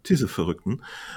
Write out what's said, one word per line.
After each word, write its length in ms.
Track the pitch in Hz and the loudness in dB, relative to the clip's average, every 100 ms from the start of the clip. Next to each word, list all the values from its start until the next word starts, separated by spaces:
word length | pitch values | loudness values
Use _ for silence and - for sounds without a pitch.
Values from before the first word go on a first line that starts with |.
| - | 2
diese 220 | 170 107 | 4 4
Verrückten." 560 | - 85 87 - 127 - - - | 0 0 0 -2 -4 -6 -16 -14